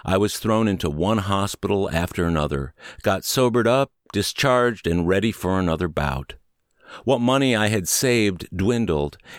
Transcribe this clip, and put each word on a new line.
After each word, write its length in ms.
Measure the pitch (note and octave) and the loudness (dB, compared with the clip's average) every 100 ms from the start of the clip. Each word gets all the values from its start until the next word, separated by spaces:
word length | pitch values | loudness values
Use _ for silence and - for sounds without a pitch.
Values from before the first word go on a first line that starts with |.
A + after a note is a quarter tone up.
I 140 | - F#2+ | -2 0
was 180 | G#2 - | 0 0
thrown 320 | A2 A2 A2+ | 0 2 2
into 220 | F#2 E2 | 0 -2
one 280 | D2+ F#2 A2 | 0 0 0
hospital 720 | G2 G2 G2 - G2 G2+ G2 | 0 0 -2 -4 -2 0 0
after 360 | E2+ F2+ - E2+ | -2 -2 -2 0
another, 480 | D#2 D2 C#2 C2 - - - | 0 0 -4 -8 -12 -20 -6
got 240 | G#2 F#2+ | -2 -2
sobered 420 | - C3+ B2 A#2+ A2+ | -2 0 2 2 2
up, 240 | C3 C#3 _ - | 2 0 _ -8
discharged, 760 | G2+ - - C#3 B2 B2 G#2+ E2+ | -4 -4 -2 0 2 2 0 0
and 220 | E2+ E2+ | 0 2
ready 240 | F#2+ A2 | 2 0
for 260 | - F2+ F#2+ | -2 -2 0
another 300 | F2+ D#2+ F2+ | 0 0 -2
bout. 460 | D2+ C#2+ C2+ - - _ _ _ _ - - | -2 -4 -4 -8 -16 _ _ _ _ -20 -6
What 160 | A#2 B2+ | 0 2
money 360 | A#2+ C3+ C3+ A2 | 2 2 2 2
I 100 | G#2+ | 0
had 220 | G#2+ E2+ | 0 -2
saved 600 | - C3 A#2+ G#2 F2 - F#2 | 0 2 2 2 -2 -6 -2
dwindled, 600 | G2 A#2+ G2 D2+ D2 - - | 0 0 0 0 -2 -6 -20